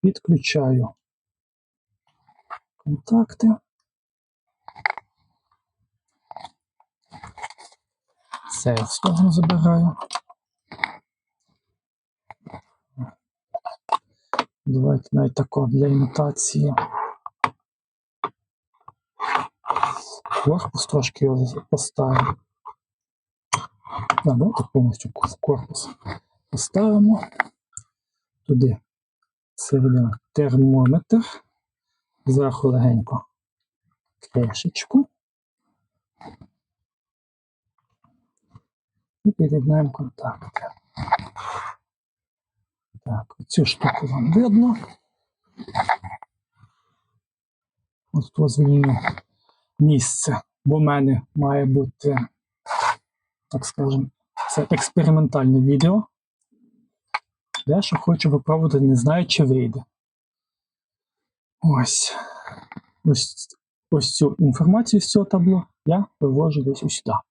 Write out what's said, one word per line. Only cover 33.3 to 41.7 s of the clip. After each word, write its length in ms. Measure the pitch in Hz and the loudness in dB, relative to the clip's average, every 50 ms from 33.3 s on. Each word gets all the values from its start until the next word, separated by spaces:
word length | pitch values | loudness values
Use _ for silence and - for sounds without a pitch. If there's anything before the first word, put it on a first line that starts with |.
| _ _ _ _ _ _ _ _ _ _ _ _ _ _ _ _ _ _ - _ | _ _ _ _ _ _ _ _ _ _ _ _ _ _ _ _ _ _ -20 _
кришечку. 760 | _ 127 120 110 104 - - 175 - - - _ - 262 269 _ _ _ _ _ _ _ _ _ _ _ _ _ _ _ _ _ _ _ _ _ _ _ - - - _ - _ _ _ _ _ _ _ _ _ _ _ _ _ _ _ _ _ _ _ _ _ _ _ _ _ _ _ _ _ _ _ _ _ _ _ _ _ _ _ _ _ _ - _ _ _ _ _ _ _ _ _ _ _ _ _ | _ -2 -2 -2 -4 -6 -8 -8 -8 -8 -12 _ 2 2 2 _ _ _ _ _ _ _ _ _ _ _ _ _ _ _ _ _ _ _ _ _ _ _ -20 -20 -20 _ -20 _ _ _ _ _ _ _ _ _ _ _ _ _ _ _ _ _ _ _ _ _ _ _ _ _ _ _ _ _ _ _ _ _ _ _ _ _ _ _ _ _ _ -20 _ _ _ _ _ _ _ _ _ _ _ _ _
І 60 | 208 | 0
під'єднаємо 600 | 202 - 160 147 151 151 131 151 151 156 151 139 | 2 2 2 2 2 0 2 2 2 2 2 0
контакти. 760 | - - 139 123 _ - - - - - - - _ - - - - _ _ _ _ - - - - - - - _ - - - - - - - | -4 -8 -12 -12 _ -12 -12 -12 -12 -12 -18 -14 _ -12 -12 -12 -18 _ _ _ _ -12 -4 -4 -4 -6 -6 -12 _ -16 -14 -12 -12 -12 -12 -14